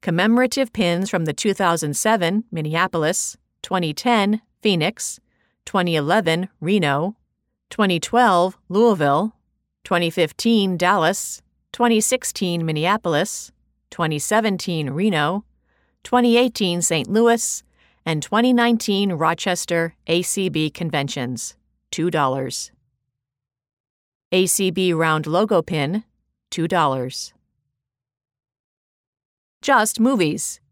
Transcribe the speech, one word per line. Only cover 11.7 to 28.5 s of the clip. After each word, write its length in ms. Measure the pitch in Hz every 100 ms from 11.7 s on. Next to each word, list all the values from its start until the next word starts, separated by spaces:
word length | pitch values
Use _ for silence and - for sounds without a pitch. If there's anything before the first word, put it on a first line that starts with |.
twenty 280 | - 240 226
sixteen 640 | 214 254 - - 185 170 165
Minneapolis, 880 | 156 170 214 180 151 190 - - _ _ _ _
twenty 280 | - 156 151
seventeen 720 | - 214 220 190 - 165 143
Reno, 540 | 143 214 165 151 196 - _ _ _ _ _
twenty 340 | - 247 240 233
eighteen 460 | 254 - 185 175
Saint 260 | 170 160 -
Louis, 540 | 208 233 233 - - _ _ _ _
and 180 | - 156
twenty 300 | - 208 247
nineteen 600 | 240 240 226 - 196 202
Rochester 840 | 165 165 170 - 180 - 170 165 _ -
A 140 | 170
C 300 | 180 - 185
B 180 | 151 156
conventions, 880 | - 165 147 139 - 123 120 - - _ _ _
two 200 | - 170
dollars. 600 | 160 139 135 135 - - _ _ _ _ _ _ _ _ _ _ _ _ _ _ _ _
A 120 | 185 185
C 240 | - 190
B 220 | 175 185
round 340 | 165 160 156 156
logo 360 | 170 208 190
pin, 420 | 156 156 143 202 - _ _ _ _
two 180 | - 160
dollars. 640 | 175 151 131 127 - - _ _ _ _ _ _ _ _ _ _ _ _